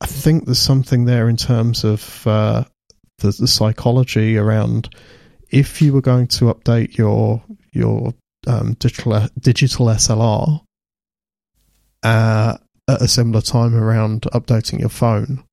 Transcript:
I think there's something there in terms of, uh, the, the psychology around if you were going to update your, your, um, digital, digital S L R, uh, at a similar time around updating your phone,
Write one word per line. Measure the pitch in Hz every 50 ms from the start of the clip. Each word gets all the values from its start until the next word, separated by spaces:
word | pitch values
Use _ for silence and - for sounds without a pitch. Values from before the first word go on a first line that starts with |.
I | -
think | - - 139 - 156 160 160 -
there's | 127 123 -
something | - - 135 135 127 - 135 120 120
there | 120 123 117 113 117
in | 117
terms | 113 - - 123 113 113 117 117 -
of, | - 107 107 104 - - - - -
uh, | 113 107 107 107 107 110 113 127 - _ _ _ _ _ _ _ _ _ -
the, | - 101
the | 98 - 117 -
psychology | - - 110 110 110 - - 123 120 131 127 - - 110 110 110 110
around | 107 104 107 107 107 104 117 117 113 - - - - - - - - - - _ _ _ _
if | - 139 143 - - -
you | 156 143
were | 135 135
going | 131 131 123 127 123 -
to | - - 123 113 -
update | - - 123 117 113 110 - -
your, | - 110 104 110 107 110 107 110 113 - - 208 - _ _
your, | - - 117 110 110 107 117 117 120 _ _ _ _ _ -
um, | - 120 107 113 113 117
digital, | - - 127 - - - 117 107 104 107 - - -
digital | - 127 117 - 139 127 - - 123 113
S | 110 104 - 117
L | 110 107
R, | 113 113 107 - - 156 151 156 - _ _ _ _ _ _ _ _ _ _ _ _ _ _ _ _ _ _ _ _ _ _ _ _ _ _ _
uh, | - 113 110 110 110 110 110 110 110 113 - - _ _ _ _ _ -
at | 135 -
a | 123 -
similar | - 127 117 117 110 110
time | - - - 120 117 117 117
around | 113 110 110 113 110 110 107 107 110 - -
updating | - 117 - - 117 110 - - - -
your | 117 117
phone, | - - 120 117 110 104 110 135 135 127 - _